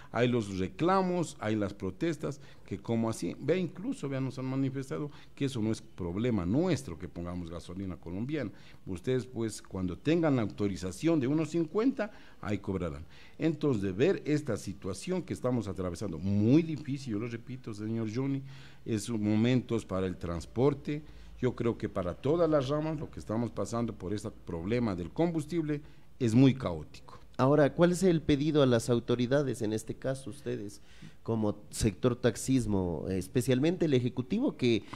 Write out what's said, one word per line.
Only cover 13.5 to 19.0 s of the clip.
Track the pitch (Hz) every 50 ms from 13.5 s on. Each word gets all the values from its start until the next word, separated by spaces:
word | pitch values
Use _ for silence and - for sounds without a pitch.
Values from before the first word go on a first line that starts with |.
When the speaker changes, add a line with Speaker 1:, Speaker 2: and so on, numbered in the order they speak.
| 160 - - 147 127 104 95
Speaker 1:
de | 98
ver | 90 95 135 185 196 - -
esta | 135 151 147 147 - 107 95
situación | - 101 90 - - 92 92 - - 175 185 185
que | - - 107
estamos | - - 127 127 120 98 98
atravesando, | 87 92 92 90 87 - 113 98 82 78
muy | 87 98 101 104 104 113 135 160 175
difícil, | 160 156 143 151 127 139 139 131 123 104
yo | 101
lo | 117 120
repito, | 117 113 113 - 123 131 127 123 107
señor | 101 107 110 113 113 113 110
Johnny, | 104 123 135 135 139 135 135 - - - - - - - -
es | - 117 107